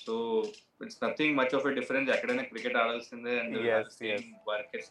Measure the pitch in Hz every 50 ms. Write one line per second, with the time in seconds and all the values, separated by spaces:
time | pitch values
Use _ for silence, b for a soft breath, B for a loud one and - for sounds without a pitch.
0 | - - 113 117 117 117 113 110 107 - - - - _ _ - 113 113 - -
1 | 120 113 - - 156 151 147 135 127 - 143 135 139 139 131 127 120 - 131 135
2 | 135 131 117 117 - 120 123 131 127 - 113 113 113 123 127 123 113 113 117 117
3 | - - - 120 120 120 123 120 117 113 113 110 113 117 110 110 110 - - -
4 | 117 110 104 101 101 113 110 - - 104 107 104 104 - - 110 - -